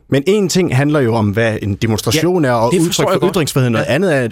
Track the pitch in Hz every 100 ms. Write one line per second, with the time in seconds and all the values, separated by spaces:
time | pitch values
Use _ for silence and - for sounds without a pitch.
0 | - 135 180 214 190 185 175 127 143 151
1 | 120 113 104 98 117 107 104 101 113 107
2 | - 143 160 180 139 120 117 180 165 -
3 | 170 185 170 190 139 143 127 110 - 131
4 | 190 143 117